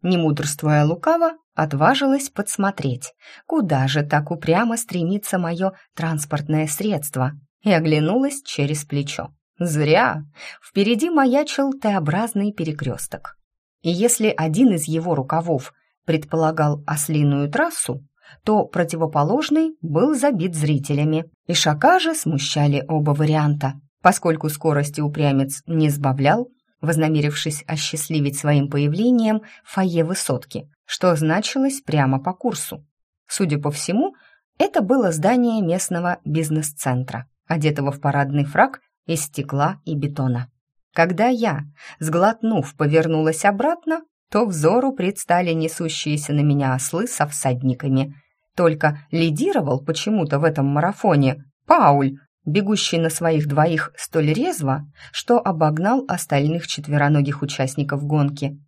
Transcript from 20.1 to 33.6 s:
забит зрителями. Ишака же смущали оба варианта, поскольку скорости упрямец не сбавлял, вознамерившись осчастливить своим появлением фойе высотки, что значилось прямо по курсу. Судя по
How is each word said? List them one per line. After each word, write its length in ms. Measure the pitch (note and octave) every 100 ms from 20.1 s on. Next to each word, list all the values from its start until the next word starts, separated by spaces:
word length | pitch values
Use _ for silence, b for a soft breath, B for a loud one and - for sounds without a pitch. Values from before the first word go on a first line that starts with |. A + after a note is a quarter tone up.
забит 400 | D4 C#4+ A3+ F3+
зрителями. 720 | D#3+ D3+ D3 C#3+ C#3+ D3+ D#3 E3 _ -
Ишака 540 | E3+ E3 D3+ B3+ F#4
же 140 | E4
смущали 720 | D#4 - C#3+ - D#3 D3 C#3+ -
оба 220 | D#3+ D3+
варианта, 640 | D3 D3+ D#3 D3+ D3 C3+ C3+ _ _
поскольку 480 | F#3 F#3 F3 D#3+ D3+
скорости 520 | D3 E3 D3 D3 D3
упрямец 600 | D3+ D3 D3 C3+ C3+ - -
не 240 | E3 D#3
сбавлял, 580 | D3 C#3+ C3+ C#3 G#3 B3 _ _ _
вознамерившись 840 | D3+ D#3+ D#3 D#3 D3 D3 E3 D3+ -
осчастливить 720 | D#3 - D#3 - D#3 C#3+ C#3
своим 300 | D3 D3 C#3+
появлением 720 | D3 C#3+ D#3+ A#3 B3 A3 A3 G#3+ B
фойе 400 | - - F#3+ E3+
высотки, 640 | E3 F#3 - B2+ - - - _
что 300 | _ - F#3
значилось 680 | D#3+ D#3 E3+ G#3+ C4+ C4+ C4+
прямо 400 | - D3+ C3+ C3+
по 120 | C#3
курсу. 520 | F#3 B3 F3 - - _ _ _ _ _
Судя 300 | - F#3+
по 120 | D3